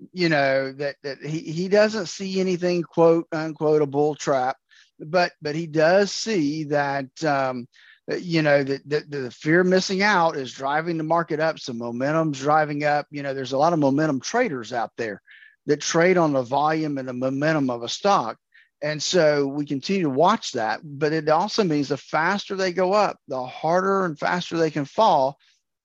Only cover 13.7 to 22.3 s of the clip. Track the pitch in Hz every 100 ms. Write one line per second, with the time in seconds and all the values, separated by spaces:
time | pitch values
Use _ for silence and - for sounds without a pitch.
13.7 | 170 139 139 156 135 - 233 247 131 110
14.7 | 120 110 - 113 98 - - - _ -
15.7 | 147 - 165 175 180 156 135 117 139 151
16.7 | 160 156 139 127 123 131 135 151 156 131
17.7 | 120 117 - 202 190 113 117 _ _ _
18.7 | _ 147 151 - 180 151 147 139 147 147
19.7 | 139 - 196 156 131 175 220 - 123 110
20.7 | 110 151 139 151 156 151 156 202 - 190
21.7 | 147 139 139 - 156 170